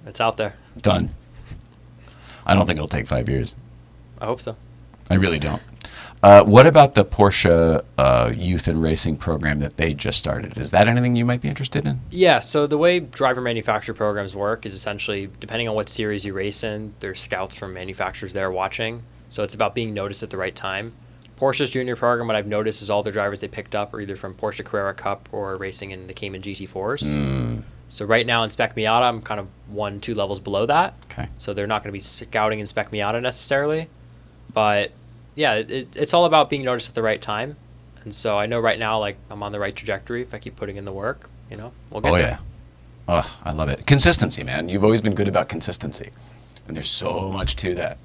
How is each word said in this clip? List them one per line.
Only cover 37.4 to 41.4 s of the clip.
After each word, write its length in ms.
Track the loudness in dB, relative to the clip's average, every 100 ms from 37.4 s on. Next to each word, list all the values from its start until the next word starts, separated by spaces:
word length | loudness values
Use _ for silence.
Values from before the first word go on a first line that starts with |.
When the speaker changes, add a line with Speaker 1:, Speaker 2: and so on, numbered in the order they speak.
| -6 -10 -20 -20 -20 -18 -10
Speaker 1:
And 100 | -4
so 220 | -2 0
I 60 | 0
know 140 | 0
right 180 | 0 0
now, 200 | 0 -2
like, 180 | -2 -6 -14
I'm 140 | -10
on 80 | -8
the 80 | -4
right 160 | -6 -6
trajectory. 460 | -6 -6 -4 -8
If 120 | -8
I 60 | -12
keep 160 | -14 -12
putting 220 | -10 -10
in 80 | -10
the 80 |
work, 360 | -8 -6 -8 -14 -20